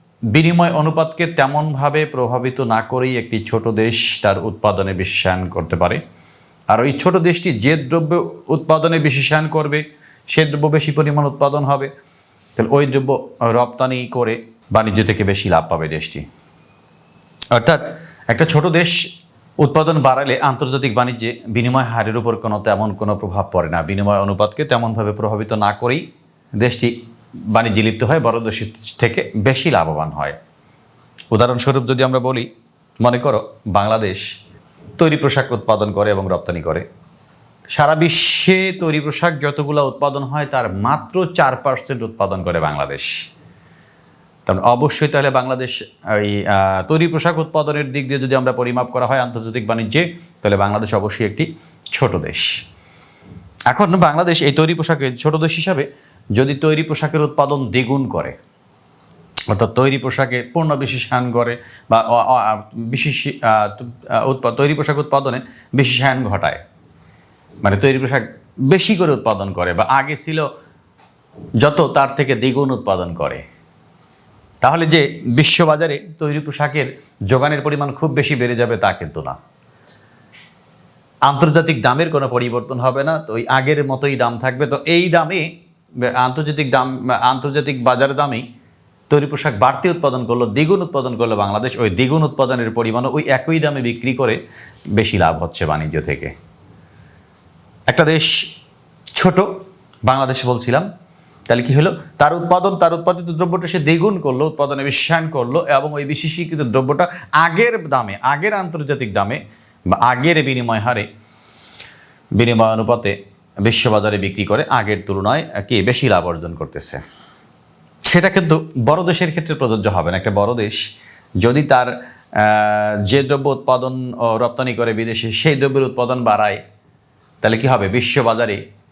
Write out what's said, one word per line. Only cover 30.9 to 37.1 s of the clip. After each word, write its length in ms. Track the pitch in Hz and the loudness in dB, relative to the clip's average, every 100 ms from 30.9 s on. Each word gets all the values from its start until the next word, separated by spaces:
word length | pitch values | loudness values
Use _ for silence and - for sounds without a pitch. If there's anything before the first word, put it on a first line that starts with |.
| _ _ - - | _ _ -14 -2
উদাহরণস্বরূপ 560 | 110 123 120 139 131 120 | 2 2 2 2 0 0
যদি 160 | 131 | 0
আমরা 160 | 131 127 | 0 0
বলি, 300 | 127 127 120 - _ _ _ - | -2 -4 -6 -14 _ _ _ -2
মনে 160 | 117 123 | 0 2
করো 360 | 143 113 - - 110 | 0 -2 -4 -12 -2
বাংলাদেশ 720 | 95 104 110 104 95 - - - - _ _ - - | 0 2 0 -2 -4 -8 -10 -18 -20 _ _ -8 0
তৈরি 200 | 160 151 | 2 2
পোশাক 340 | 139 135 131 | 2 0 0
উৎপাদন 400 | 113 - 107 104 | -2 0 0 0
করে 200 | 95 104 | 0 0
এবং 160 | 98 95 | 0 -2
রপ্তানি 320 | 90 - 87 | -4 -4 -6
করে। 260 | 80 78 - - - | -4 -6 -8 -18 -20